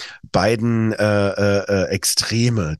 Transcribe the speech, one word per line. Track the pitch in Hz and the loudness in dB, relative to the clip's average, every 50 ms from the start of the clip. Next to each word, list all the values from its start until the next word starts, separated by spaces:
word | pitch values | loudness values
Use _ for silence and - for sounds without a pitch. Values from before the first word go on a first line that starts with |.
| - - - - - - | -14 -14 -16 -20 -10 -2
beiden, | - 92 87 107 117 107 113 117 117 113 113 110 | 0 2 2 2 2 2 0 0 0 2 0 0
äh, | 107 - 104 107 104 101 101 98 | 0 0 2 2 2 2 2 0
äh, | 95 101 101 101 101 101 95 - | 0 0 0 2 2 0 0 0
äh, | 101 95 90 - | 0 0 0 0
Extreme, | 98 95 - - - - - - 107 117 117 120 117 107 82 78 78 | -2 -2 -2 -2 -2 -2 -2 -2 0 0 0 0 0 0 -2 -2 -4